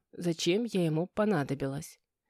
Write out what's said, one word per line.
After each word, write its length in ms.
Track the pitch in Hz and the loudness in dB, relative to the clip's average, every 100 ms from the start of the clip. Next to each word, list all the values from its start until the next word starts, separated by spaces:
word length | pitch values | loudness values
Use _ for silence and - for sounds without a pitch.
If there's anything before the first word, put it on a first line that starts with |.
| _ | _
зачем 520 | - 170 165 175 196 | -6 -2 0 2 2
я 200 | 233 190 | 2 0
ему 220 | 165 156 180 | 2 2 -2
понадобилась. 880 | - 214 175 139 139 135 143 - - _ _ | 0 2 2 0 -2 -4 -6 -10 -18 _ _